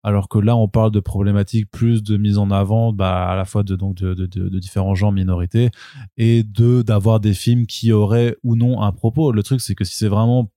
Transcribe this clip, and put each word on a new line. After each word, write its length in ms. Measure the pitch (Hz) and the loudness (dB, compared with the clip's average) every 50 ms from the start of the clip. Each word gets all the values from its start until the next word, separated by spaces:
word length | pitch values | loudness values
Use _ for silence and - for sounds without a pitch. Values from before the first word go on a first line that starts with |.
Alors 280 | - 107 101 101 98 - | -2 0 0 0 -2 0
que 100 | - 107 | 0 0
là, 160 | 101 113 120 | 2 2 2
on 140 | 117 110 98 | 2 0 2
parle 220 | - 117 110 110 | 2 2 2 2
de 100 | 107 104 | 0 0
problématiques 680 | 95 - - 98 98 104 101 101 98 - - 113 104 - | -2 -2 -4 -2 0 0 2 0 0 0 -2 -4 -4 -4
plus 320 | - - 117 117 117 110 | -4 -2 0 2 2 0
de 140 | 104 104 107 | 0 -2 -2
mise 220 | 101 104 104 101 | 0 0 0 2
en 120 | 104 104 98 | 2 2 2
avant, 440 | 101 98 101 95 110 113 117 113 107 | 2 0 0 2 0 0 0 0 0
bah, 340 | 98 95 92 92 92 90 | -2 -2 -2 0 -2 -2
à 80 | 90 92 | -2 -2
la 80 | 95 95 | -4 -4
fois 200 | 95 - 104 101 | -4 -2 -4 -2
de, 120 | 98 95 | -2 -4
donc 200 | 90 98 98 92 | -4 -4 -6 -6
de, 180 | 90 92 92 92 | -4 -4 -4 -4
de, 140 | 92 92 | -4 -6
de, 200 | 90 92 95 92 | -6 -6 -6 -6
de 120 | 95 95 95 | -4 -6 -6
différents 360 | 92 95 - 98 95 98 98 | -8 -6 -4 -4 -2 -2 0
genres 160 | 92 101 104 | 0 0 0
minorités 600 | 101 98 92 92 90 87 90 90 - 113 123 120 - - - - - 139 120 98 _ | 0 0 0 0 -2 -2 -4 -2 0 0 0 0 -2 -6 -20 -20 -20 -20 -20 -16 _
et 280 | - 113 113 117 117 110 | 0 2 4 4 2 2
de, 400 | 107 98 101 117 120 123 123 113 | 0 0 2 2 4 4 2 2
d'avoir 360 | 104 110 104 95 113 113 110 | 2 0 2 4 2 2 2
des 140 | 104 104 98 | 2 0 -2
films 320 | - - 117 120 123 117 | 0 0 0 0 0 0
qui 240 | - - - - 113 | -4 -6 -2 0 2
auraient 460 | 110 104 104 98 110 117 120 120 110 _ | 4 4 2 2 2 2 0 0 -2 _
ou 140 | - 123 113 | -4 -2 0
non 260 | 117 120 123 127 - | 2 2 0 0 0
un 120 | 107 104 95 | -2 -2 -2
propos. 400 | - - 117 - 151 160 143 113 | -2 -2 -2 0 0 0 0 0
Le 100 | 104 101 | 0 -2
truc, 160 | - 135 127 | -2 -4 -4
c'est 160 | - - 95 | -2 -6 -6
que 80 | - 101 | -6 -6
si 140 | 90 - | -8 -4
c'est 100 | - 107 | -4 -2
vraiment 420 | 104 101 107 113 117 123 127 120 104 _ | 0 0 2 2 2 2 0 -2 -4 _